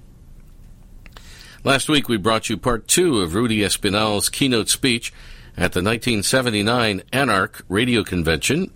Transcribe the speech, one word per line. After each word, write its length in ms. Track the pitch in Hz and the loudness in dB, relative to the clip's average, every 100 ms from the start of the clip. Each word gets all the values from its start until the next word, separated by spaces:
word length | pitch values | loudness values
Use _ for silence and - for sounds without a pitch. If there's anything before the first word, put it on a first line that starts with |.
| - - - - - - - - - - - - - - - - | -20 -20 -20 -20 -20 -20 -20 -20 -20 -20 -20 -20 -20 -20 -20 -6
Last 240 | 131 135 - | 0 0 2
week, 200 | 151 - | 0 2
we 100 | 113 | 0
brought 300 | 95 110 - | 2 0 0
you 60 | 104 | -2
part 300 | 127 113 - | -2 -2 0
two 340 | - 180 117 | 2 2 2
of 140 | 85 | 0
Rudy 300 | 92 120 110 | 0 0 0
Espinal's 640 | 98 - 101 101 110 104 - | 0 0 0 0 0 0 -2
keynote 400 | - 139 120 101 | 0 0 2 0
speech 440 | - 135 117 - - - - - - | 0 0 -2 -4 -12 -18 -20 -16 -2
at 160 | 87 | 0
the 100 | 90 | 0
nineteen 400 | 98 117 123 110 | 0 0 0 -2
seventy-nine 800 | - 131 123 104 104 123 110 95 - | 2 0 2 0 2 2 0 -2 -4
Anarch 520 | 127 135 98 98 - - | 0 2 2 0 -4 -4
Radio 360 | 95 123 120 | 0 2 2
Convention 680 | 92 92 80 78 - 147 190 | 0 0 0 0 0 0 -2